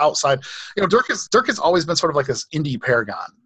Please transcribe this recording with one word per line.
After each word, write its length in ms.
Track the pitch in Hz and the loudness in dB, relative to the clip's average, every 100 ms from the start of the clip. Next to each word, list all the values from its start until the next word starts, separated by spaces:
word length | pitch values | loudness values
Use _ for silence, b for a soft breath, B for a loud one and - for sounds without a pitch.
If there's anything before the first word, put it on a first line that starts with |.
outside, 400 | 151 - 139 135 B B B - | 2 2 0 0 B B B -2
you 40 | |
know, 40 | 190 | 2
Dirk 240 | 226 - | 2 2
is, 160 | 226 - | -4 0
Dirk 200 | 226 254 | 2 2
has 100 | 226 | 0
always 260 | 165 180 | 2 2
been 120 | 160 170 | 0 0
sort 140 | 165 | 0
of 60 | 147 | 0
like 100 | 135 | -2
this 200 | 117 - | -4 -6
indie 260 | 156 147 123 | -4 -2 -2
paragon, 460 | - 120 104 90 87 _ | 0 0 0 -8 -12 _